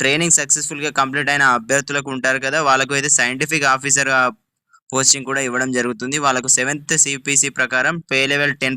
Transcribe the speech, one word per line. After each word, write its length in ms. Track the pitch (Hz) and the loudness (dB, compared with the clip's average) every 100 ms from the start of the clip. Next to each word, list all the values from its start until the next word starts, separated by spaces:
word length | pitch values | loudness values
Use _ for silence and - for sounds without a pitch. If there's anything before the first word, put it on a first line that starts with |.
ట్రైనింగ్ 340 | 135 151 170 156 | 0 2 2 0
సక్సెస్‌ఫుల్‌గా 520 | 143 151 143 147 151 143 | 0 -2 -4 -6 -4 -2
కంప్లీట్ 280 | 135 143 139 | -2 0 0
అయిన 100 | 143 139 123 | 2 2 2
అభ్యర్థులకు 520 | 113 135 139 143 139 131 | 2 0 0 -6 -4 -4
ఉంటారు 220 | 131 131 135 | -2 0 0
కదా, 160 | 151 147 | 0 2
వాళ్ళకు 240 | 131 135 139 | 2 2 0
అయితే 120 | 143 131 | 0 2
సైంటిఫిక్ 460 | 123 131 147 156 139 135 | 0 -2 -2 0 2 2
ఆఫీసర్ 340 | 139 139 135 131 127 113 _ _ _ _ _ | 2 0 2 2 2 -2 _ _ _ _ _
పోస్టింగ్ 340 | 131 135 139 127 | 0 0 0 -2
కూడా 120 | 135 131 | -2 -2
ఇవ్వడం 220 | 123 131 123 | -2 0 0
జరుగుతుంది. 420 | 120 110 127 151 | -2 -4 -4 0
వాళ్ళకు 260 | 143 127 127 127 | 0 0 0 0
సెవెంత్ 360 | 131 147 147 160 | 0 -4 -2 0
సిపిసి 440 | 139 135 143 139 139 131 | 0 -2 -2 0 0 -2
ప్రకారం, 380 | 123 127 135 170 - | 0 0 0 -2 -2
పే 100 | 135 135 | 0 0
లెవెల్ 220 | 143 143 131 | 0 0 -2
టెన్ 140 | 131 | -4